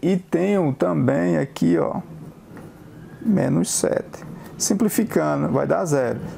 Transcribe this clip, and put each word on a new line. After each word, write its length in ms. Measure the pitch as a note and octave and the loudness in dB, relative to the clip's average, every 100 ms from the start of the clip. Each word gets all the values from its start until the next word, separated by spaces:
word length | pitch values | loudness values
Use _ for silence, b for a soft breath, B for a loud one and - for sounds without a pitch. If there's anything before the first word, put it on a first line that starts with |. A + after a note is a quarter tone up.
e 160 | D#3+ F#3+ | 0 0
tenho 560 | - E3+ F#3+ G3+ D#3 | 0 0 2 2 2
também 640 | C3 F3+ D#3+ B2+ C#3+ F3 E3 | 0 0 2 2 2 2 0
aqui, 400 | C#3+ - E3+ E3+ | -2 0 2 2
ó, 240 | - - - - - - - - - - - - - - | 0 -4 -8 -14 -18 -20 -20 -20 -20 -20 -20 -20 -20 -4
menos 500 | A3+ G3 C3+ D3+ F3+ | 0 2 4 2 0
sete. 540 | - - - - - - B B - | 0 0 0 -4 -10 -14 B B -4
Simplificando, 960 | - G3 G#3+ - A3+ - D#3 C#3+ D3 | 0 2 2 2 0 0 0 0 0
vai 140 | C3+ C#3+ | 0 2
dar 180 | E3 F3+ | 2 2
zero. 340 | C#3+ A#2+ A#2+ B | 2 0 -2 B